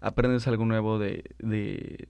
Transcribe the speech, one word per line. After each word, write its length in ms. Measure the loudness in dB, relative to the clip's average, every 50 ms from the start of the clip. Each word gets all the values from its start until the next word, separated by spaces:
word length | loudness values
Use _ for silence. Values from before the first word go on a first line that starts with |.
aprendes 460 | -4 0 2 4 4 4 4 2 2
algo 180 | 2 2 2 4
nuevo 340 | 2 2 2 2 2 0 0
de, 260 | 0 -2 -4 -6 -8 -12 -14 -8
de, 720 | -4 -2 -2 -2 -2 -4 -6 -6 -8 -10 -12 -14 -12